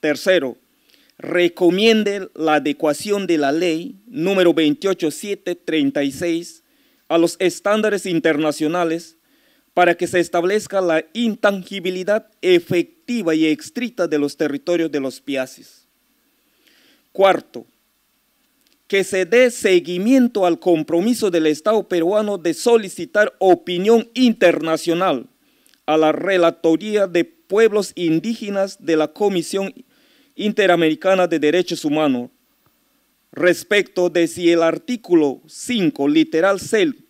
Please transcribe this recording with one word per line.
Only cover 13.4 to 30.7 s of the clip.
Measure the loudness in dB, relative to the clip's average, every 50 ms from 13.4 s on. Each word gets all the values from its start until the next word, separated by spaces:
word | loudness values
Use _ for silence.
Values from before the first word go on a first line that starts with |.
| 2
estricta | 0 0 -2 -6 -12 _ -8 -8 -8 -4 -4 -4 -2
de | -2 -2
los | -2 -4 -4
territorios | _ -6 -4 -4 -6 _ -4 -2 -2 -2 -2
de | -4 -6
los | -6 -6 -10 -10
piasis. | _ -8 -6 -6 -6 -8 -10 -20 -20 -20 _ _ _ _ _ _ _ _ _ _ _ _ _ _ _ _ _ _ _ _ _ _ _ _ _ _ _ _ _
Cuarto, | 2 4 4 4 2 -2 _ -18 -18 -18 _ _ _ _ _ _ _ _ _ _ _ _ _ _ _ _ _ _ _ _ _ _ _ _ _
que | -2 -2 -2
se | -2 -2 -4 -2
dé | 2 4 4 4 4
seguimiento | 2 -2 0 2 2 2 2 0 -6 -2 2 4 4 4 4 2 2 0 0
al | 0 0 0
compromiso | 2 2 2 2 2 0 0 0 2 0 0 0 -2 0
del | 0 2 2
Estado | 2 0 0 0 0 0 0 0 _
peruano | -2 0 0 2 0 0 0 -2 -6
de | -4 -4 -4 -4
solicitar | -2 0 2 2 2 2 -2 -10 -12 -12 -4 _ 0 0 0 _ _
opinión | 4 4 4 4 2 -6 -4 -2 2 4 4 4 2 -2 _
internacional | 2 2 2 4 4 4 2 4 2 -2 -2 -4 -2 -2 -2 0 0 2 0 0 -2 -6 -12 _ _ _ _ _ _ _ _ _ _ _
a | 0 2
la | 2 4 2 2
Relatoría | 0 -2 0 2 2 2 2 0 _ 0 0 0 0 -2 -2 -2 -2 -2
de | 0 0 -2 -2
Pueblos | -2 _ _ _ _ 2 2 2 4 2 0 -4 -4 -6
Indígenas | -4 -2 0 0 0 -2 -4 -8 -6 -6 -6 -2 -2 -4 -4 -6 _ -4
de | -2 0
la | 0 0 -2
Comisión | _ -2 -2 0 0 -2 -4 -4 -6 -6 -6 -6 -10 -16 -20 _ _ _ _ _ _ _ _ _ _
Interamericana | -6 -4 -4 0 0 2 2